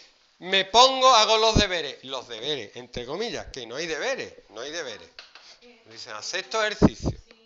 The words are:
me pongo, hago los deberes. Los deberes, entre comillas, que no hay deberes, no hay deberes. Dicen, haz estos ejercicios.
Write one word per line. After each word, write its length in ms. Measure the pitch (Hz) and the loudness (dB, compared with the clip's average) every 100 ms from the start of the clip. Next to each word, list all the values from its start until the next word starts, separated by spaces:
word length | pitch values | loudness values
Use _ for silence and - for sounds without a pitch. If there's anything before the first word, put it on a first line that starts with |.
| - _ _ _ | -20 _ _ _
me 260 | 175 190 | -2 0
pongo, 460 | 190 226 262 262 262 | 4 6 6 6 6
hago 260 | 240 214 220 | 6 6 4
los 200 | 220 214 | 4 4
deberes. 460 | 208 180 143 120 | 2 0 -6 -10
Los 240 | 131 135 117 | -10 -10 -10
deberes, 460 | 113 131 147 101 117 | -8 -6 -6 -8 -12
entre 280 | 123 - | -12 -10
comillas, 440 | 120 160 226 143 101 | -8 -6 -6 -8 -10
que 140 | - 113 | -12 -12
no 100 | 123 | -8
hay 100 | 170 | -8
deberes, 460 | 147 208 254 110 - - | -6 -6 -6 -8 -14 -20
no 120 | 101 | -14
hay 80 | 135 | -12
deberes. 400 | 165 143 101 85 - - - - - 240 _ - | -10 -10 -12 -18 -20 -20 -20 -20 -20 -20 _ -20
Dicen, 240 | 110 123 | -18 -14
haz 180 | 107 - | -12 -8
estos 320 | 175 185 220 | -8 -4 -2
ejercicios. 560 | 214 208 - - - - - 226 | -2 2 2 2 -8 -8 -12 _